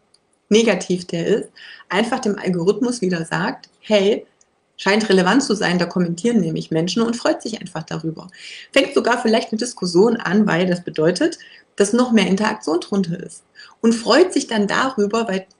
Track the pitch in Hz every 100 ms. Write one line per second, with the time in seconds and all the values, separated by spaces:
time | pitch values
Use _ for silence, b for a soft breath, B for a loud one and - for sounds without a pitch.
0 | _ _ _ _ - 208 226 185 - 180
1 | - 170 170 214 - B B B - 180
2 | 226 240 214 196 - 175 170 208 240 240
3 | 185 175 160 160 208 - - _ - 208
4 | 196 247 - _ _ _ _ - 190 208
5 | 220 190 175 247 - 208 175 180 175 185
6 | 170 170 233 233 165 160 165 160 175 226
7 | 226 233 294 330 - - 180 156 160 165
8 | 165 160 185 B B B B 277 - -
9 | 226 233 226 220 - 220 247 - 180 170
10 | 226 233 - 214 190 160 180 175 - 160
11 | 156 180 330 - B B _ - 202 240
12 | 247 220 180 196 214 226 - 339 - 202
13 | 175 170 - - _ B B _ 226 226
14 | 202 254 370 285 - 220 196 - 269 220
15 | 202 226 214 190 190